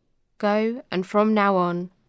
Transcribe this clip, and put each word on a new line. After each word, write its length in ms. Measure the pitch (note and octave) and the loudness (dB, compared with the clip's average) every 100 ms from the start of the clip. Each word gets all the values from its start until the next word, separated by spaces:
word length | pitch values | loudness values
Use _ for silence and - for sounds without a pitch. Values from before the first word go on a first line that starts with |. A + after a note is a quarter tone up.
| _ _ _ - | _ _ _ -6
Go, 480 | G#3 G#3+ A3 A#3+ - | -2 0 -2 -6 -8
and 160 | F3+ F#3 | -6 -2
from 280 | G#3 G#3+ | 2 2
now 240 | G#3+ G3+ F#3+ | 2 2 2
on, 340 | F3 F3 F3+ _ | 0 -2 -8 _